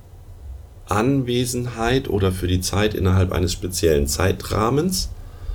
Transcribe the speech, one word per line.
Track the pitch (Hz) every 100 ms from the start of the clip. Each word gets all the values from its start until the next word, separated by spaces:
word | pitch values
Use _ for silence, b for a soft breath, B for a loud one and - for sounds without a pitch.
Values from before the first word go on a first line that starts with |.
| - - - - - - - - -
Anwesenheit | 101 120 139 123 123 123 123 123 117 117 131 -
oder | 101 95
für | 92 90
die | 90
Zeit | 90 95 107
innerhalb | - 92 92 92
eines | 90 87
speziellen | - 90 - 82 73 71
Zeitrahmens | - 90 - - 92 110 135 180 185 - - B B B